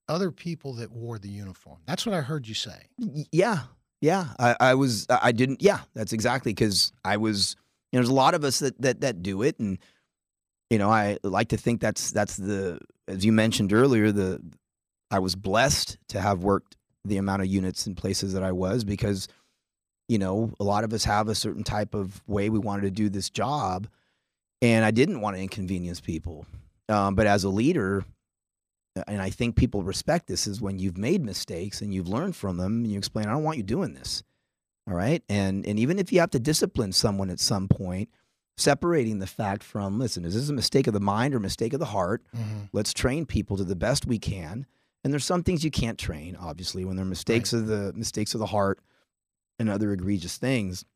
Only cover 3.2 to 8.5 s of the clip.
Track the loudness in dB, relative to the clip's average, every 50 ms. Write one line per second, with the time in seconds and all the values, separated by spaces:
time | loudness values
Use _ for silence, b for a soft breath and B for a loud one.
3.2 | -8 0 2 2 4 4 2 -2 -4 -8 -16 _ _ _ _ _ 2 4 4 4
4.2 | 0 -4 -2 4 4 4 6 8 6 6 8 6 4 2 2 -2 2 2 2 4
5.2 | 6 4 4 4 2 2 2 4 4 4 4 4 -2 -10 _ -8 -6 -4 -2 0
6.2 | 0 0 0 0 0 -2 0 2 2 2 4 2 0 0 -2 _ -2 0 0 2
7.2 | 2 2 2 2 0 -2 -4 -10 _ _ _ _ _ _ 2 2 4 4 6 6
8.2 | 6 6 4 4 0 0